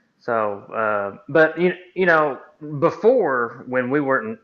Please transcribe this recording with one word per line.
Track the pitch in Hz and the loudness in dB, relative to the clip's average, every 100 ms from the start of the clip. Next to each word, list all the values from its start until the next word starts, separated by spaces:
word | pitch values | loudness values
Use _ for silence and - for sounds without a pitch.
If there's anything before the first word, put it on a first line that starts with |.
| _ _ | _ _
So, | - 113 107 101 113 | -4 -2 -2 -6 -8
uh, | 110 107 104 101 - - | -4 -2 -2 -4 -10 0
but | 160 160 160 | 4 4 2
you, | 180 175 - | -2 -2 -10
you | 175 180 | -2 2
know, | 160 151 123 - _ 151 143 | 4 2 -4 -14 _ -12 -2
before | 160 - 214 262 165 127 117 - 127 | -2 2 2 4 2 0 -4 -8 -4
when | 127 123 | -2 0
we | 147 | -2
weren't, | 135 131 110 113 | 0 0 -2 -10